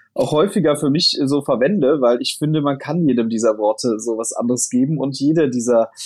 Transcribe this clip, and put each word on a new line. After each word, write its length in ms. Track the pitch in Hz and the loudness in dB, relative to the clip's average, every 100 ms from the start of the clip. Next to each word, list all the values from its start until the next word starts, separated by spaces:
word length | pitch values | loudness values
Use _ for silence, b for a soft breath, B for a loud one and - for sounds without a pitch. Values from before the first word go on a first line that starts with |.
| b | b
auch 180 | - 123 | -4 0
häufiger 460 | 151 202 208 156 143 | 2 2 2 0 2
für 140 | 147 | 0
mich 280 | 147 - - 135 | 2 0 0 0
so 160 | 143 | 0
verwende, 580 | 139 120 135 202 135 151 | 0 0 2 2 2 2
weil 220 | 120 123 | 2 2
ich 160 | 131 - | -2 -4
finde, 240 | 151 156 | -2 0
man 160 | 143 139 | 0 -2
kann 300 | - 170 156 | -4 0 2
jedem 200 | 120 113 | 2 0
dieser 300 | 113 113 107 | 0 0 2
Worte 420 | 107 107 127 107 | 0 0 -2 -2
so 160 | 117 110 | -4 -4
was 120 | 113 | -6
anderes 380 | - 120 123 - | -4 -2 -2 -2
geben 300 | 123 135 151 | 0 0 0
und 200 | 135 135 | -4 -2
jede 300 | 139 160 143 | 0 2 2
dieser, 400 | 123 117 117 113 B | 0 0 2 0 B